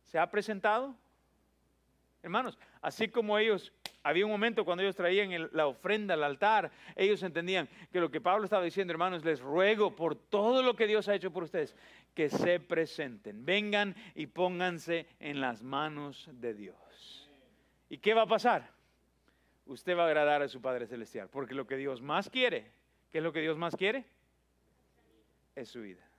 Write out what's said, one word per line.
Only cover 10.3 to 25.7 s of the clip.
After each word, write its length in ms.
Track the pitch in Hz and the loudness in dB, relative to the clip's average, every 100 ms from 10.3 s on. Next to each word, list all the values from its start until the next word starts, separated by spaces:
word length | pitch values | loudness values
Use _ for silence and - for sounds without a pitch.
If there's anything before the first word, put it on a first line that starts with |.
| 208 214 262 | 0 4 4
lo 140 | 254 226 | 4 2
que 100 | 220 | 2
Dios 220 | 214 202 | 2 2
ha 80 | 202 | 0
hecho 160 | 180 | -2
por 100 | 180 | -6
ustedes, 320 | 165 180 147 - - - _ | -6 -4 -4 -8 -20 -20 _
que 140 | - 151 | -2 0
se 320 | - 170 175 | 2 2 2
presenten, 840 | 151 165 160 - 143 113 110 104 | 2 0 0 -2 -8 -8 -14 -12
vengan 520 | 127 196 208 208 202 175 185 | 0 0 2 0 0 -4 -16
y 140 | - 151 | -10 -10
pónganse 800 | - 180 180 180 170 156 170 156 _ | 0 0 0 -2 -4 -4 -4 -4 _
en 220 | 147 143 | -10 -4
las 240 | 127 117 | -4 -4
manos 640 | 120 135 151 147 147 131 - | -6 -4 -4 -6 -12 -14 -20
de 240 | 127 120 | -10 -8
Dios." 720 | 107 98 92 - - - - - 143 _ _ _ _ _ | -8 -12 -18 -20 -20 -20 -20 -20 -20 _ _ _ _ _
¿Y 100 | 143 | -2
qué 160 | 202 | 2
va 80 | 226 | 4
a 60 | 220 | 4
pasar? 420 | 214 240 190 - _ _ _ _ _ _ _ _ _ - | 4 4 2 0 _ _ _ _ _ _ _ _ _ -18
Usted 320 | 127 - 175 | -12 -4 2
va 60 | |
a 20 | 170 | 4
agradar 360 | 156 147 147 | 4 4 4
a 60 | 143 | 0
su 140 | 131 | -4
Padre 240 | 131 127 117 | -4 -4 -6
Celestial, 420 | 120 110 117 95 | -10 -10 -10 -10
porque 280 | 135 135 135 | -10 -8 -8
lo 100 | 123 | -6
que 100 | 135 | -6
Dios 240 | 139 127 | -6 -6
más 300 | 131 160 202 | -2 -2 -2
quiere, 400 | 262 254 156 107 _ _ _ _ | 0 0 0 -8 _ _ _ _
¿qué 80 | 156 | -4
es 60 | |
lo 80 | 160 | -2
que 80 | 156 | -2
Dios 180 | 156 156 | -2 -2
más 160 | 170 | -4
quiere? 300 | - 185 254 247 _ _ _ _ _ _ _ _ _ _ _ _ _ _ - | -2 -2 -2 -8 _ _ _ _ _ _ _ _ _ _ _ _ _ _ -14
Es 140 | 120 | -14